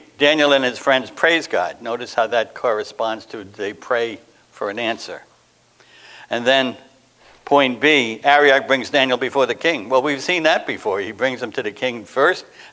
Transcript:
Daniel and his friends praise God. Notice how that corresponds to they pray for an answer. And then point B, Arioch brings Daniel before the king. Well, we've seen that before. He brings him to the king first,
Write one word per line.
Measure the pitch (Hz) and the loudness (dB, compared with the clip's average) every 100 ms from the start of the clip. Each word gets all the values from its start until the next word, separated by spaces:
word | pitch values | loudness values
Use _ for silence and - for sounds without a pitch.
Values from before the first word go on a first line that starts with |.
| - - | -10 0
Daniel | 143 156 147 | 2 4 4
and | 139 | 4
his | 127 110 | 2 -2
friends | 139 131 110 | 0 0 0
praise | - 165 165 - | -2 2 2 0
God. | 95 87 - | -2 -2 -6
Notice | 117 120 120 | -8 -8 -6
how | - 113 | -2 0
that | 117 113 - | 0 -2 -4
corresponds | 127 107 101 - 113 110 - | -4 -2 -4 -6 -6 -6 -10
to | 113 | -16
they | 98 101 101 | -14 -10 -8
pray | - - 120 117 104 - _ _ | -8 -4 -2 -2 -8 -18 _ _
for | - 104 | -10 -8
an | 107 | -6
answer. | 113 113 - 82 - _ _ _ _ _ _ - - - - | -6 -6 -10 -16 -18 _ _ _ _ _ _ -20 -20 -20 -8
And | 117 120 | -2 2
then | 135 127 107 - _ _ _ - _ | 2 2 -6 -16 _ _ _ -20 _
point | - 143 131 117 | 0 2 2 2
B, | 143 147 117 110 | 2 4 2 0
Arioch | 139 147 143 135 135 | 4 6 6 4 4
brings | 131 120 | -2 0
Daniel | 143 131 123 | 0 2 0
before | 127 139 120 | 0 0 0
the | |
king. | 117 165 147 101 | 0 -2 -2 0
Well, | 131 | 0
we've | 147 139 | 2 -2
seen | 135 180 | -2 0
that | 156 185 - | 2 0 -2
before. | 101 107 98 | -6 -2 -2
He | 107 | -4
brings | 107 131 123 | -4 -4 -2
him | 120 | -8
to | 127 | -6
the | 107 | -8
king | 98 127 120 101 | -4 -6 -6 -6
first, | 135 160 - - - - | 0 2 0 -8 -20 -16